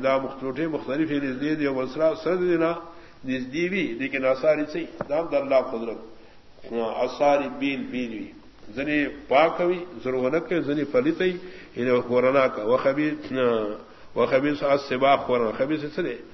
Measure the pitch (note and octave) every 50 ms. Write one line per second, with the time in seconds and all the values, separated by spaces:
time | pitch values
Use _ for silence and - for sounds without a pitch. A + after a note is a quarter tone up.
0 | C3 C3+ C3+ C3+ C3+ A#2+ - - C3 C3+ B2+ C#3+ E3 D#3+ D3+ C3+ - B2 C3 D3+
1 | D#3+ C#3+ D3 C#3+ C#3 C3+ B2+ B2+ C#3+ D3+ D#3 D3+ C#3+ C#3 C3+ C3 C3 C3 - D3+
2 | D#3 D#3+ D#3 D3+ - D#3+ F#3 F#3 F3+ F3+ E3+ E3 D#3+ E3 E3+ E3+ - - - -
3 | - - - - - C3 C3 B2+ B2+ B2+ C3+ D#3+ F3 F3+ G3 G3 D3 A#2+ A#2 A#2
4 | C3+ C3+ C#3 C3+ C3 C3 C3 - - D#3 D3+ D3+ D3 - - E3+ D#3 - - -
5 | - - C#3+ D#3+ E3+ D3+ C#3+ C#3 C#3 C3+ C3+ B2+ B2+ - B2 A2+ A#2 A2+ G#2 -
6 | - - - - - - - - - - - - - - A2+ A#2 A2+ A2 - -
7 | B2+ B2+ - - C#3+ C#3+ C#3+ C#3+ C3+ B2 B2 B2 C3+ C#3 C#3 B2+ A2+ - A#2+ B2+
8 | B2 A2+ A2 G#2 F#2+ - - - - - - - - - G#2+ B2+ C#3+ D3+ D3 D3
9 | C#3+ B2+ - - - - C3 C#3+ D#3+ E3 E3 - F3 F3 F#3 F3 F3 - - A2
10 | G#2 B2+ C3 C3 B2+ B2+ D3+ E3+ D#3+ - F3+ E3 C3+ C#3 D3 D#3 D3 - - B2+
11 | B2+ D#3 E3 - F#3 F#3 F3 F3 - - - - - - - B2 A#2+ B2+ B2 B2
12 | B2 A#2+ A#2+ B2 B2 C3 C#3 C#3 C3 B2 - A2+ G#2+ A2 B2+ B2+ - C3+ C3+ D3
13 | D3+ D3+ D3 D3+ - - C3 C3 B2+ A#2+ A#2 A2 G#2+ G#2 G#2+ - - - - -
14 | - - - A#2 A#2+ A#2+ C3+ C3 C#3 D3 D3 D3 D3+ C#3 C#3 C#3 - - C3 B2+
15 | C3+ C#3 C#3 C3 - - B2 A#2+ A#2 A2 G#2+ A2+ C3 D3 D#3 D3+ C#3+ D3 - F#3+
16 | F3 C3+ A#2 A#2 - -